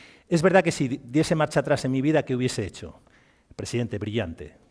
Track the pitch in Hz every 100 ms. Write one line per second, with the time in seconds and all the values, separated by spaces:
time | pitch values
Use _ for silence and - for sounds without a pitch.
0 | - - - 170 180 185 165 - 131 131
1 | 120 139 156 160 151 151 147 135 131 131
2 | 143 156 - 127 123 - 95 - 80 -
3 | _ _ _ _ _ - 101 120 117 104
4 | 104 113 90 82 76 - _